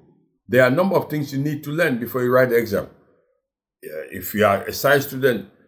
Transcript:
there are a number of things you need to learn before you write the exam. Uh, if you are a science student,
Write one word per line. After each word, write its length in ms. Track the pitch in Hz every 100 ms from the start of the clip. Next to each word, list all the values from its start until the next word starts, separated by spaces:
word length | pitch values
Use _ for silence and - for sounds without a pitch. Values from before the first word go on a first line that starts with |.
| _ _ _ _ -
there 160 | 120
are 40 | 127
a 60 |
number 220 | 147 190 170
of 120 | -
things 240 | 151 131
you 60 | 135
need 240 | 147 151
to 60 | 151
learn 280 | 151 165 120
before 240 | 117 127
you 80 | 123
write 180 | 127 127
the 80 | 117
exam. 300 | 104 92 -
Uh, 1200 | - _ _ _ _ _ _ _ _ 78 78 69
if 240 | 95 -
you 100 | 104
are 180 | 104 98
a 80 | -
science 340 | - 139 143 135
student, 420 | 131 131 107 - _